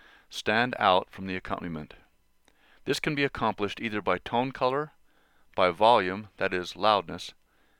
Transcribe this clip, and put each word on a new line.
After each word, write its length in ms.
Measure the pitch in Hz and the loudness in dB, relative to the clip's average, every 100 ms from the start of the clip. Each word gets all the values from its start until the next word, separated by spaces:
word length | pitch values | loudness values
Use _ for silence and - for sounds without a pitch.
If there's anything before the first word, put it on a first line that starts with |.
| - - _ | -20 -20 _
stand 460 | - - 110 123 - | -8 -2 0 0 2
out 320 | 104 92 - | 4 4 2
from 160 | - 95 | -8 -8
the 100 | 92 | -8
accompaniment. 600 | - 101 87 80 76 - _ _ _ _ _ _ _ _ - | -6 -8 -6 -8 -10 -18 _ _ _ _ _ _ _ _ -4
This 140 | - | -2
can 160 | 165 143 | -2 -2
be 80 | |
accomplished 580 | 139 - 113 104 101 - | -2 0 -2 -2 -4 -4
either 200 | 110 104 | -6 -4
by 180 | 92 92 | -2 -2
tone 320 | - 120 131 | 0 -2 -2
color, 400 | - 127 139 151 _ _ _ _ _ _ - | -2 -2 -2 -6 _ _ _ _ _ _ 0
by 160 | 92 | 2
volume, 580 | 87 110 120 90 98 107 - | 6 6 6 4 -4 -10 -6
that 160 | 95 | -2
is, 220 | 92 87 - | -2 -6 0
loudness, 580 | 104 101 82 87 - - _ _ _ | 2 2 0 -10 -12 -18 _ _ _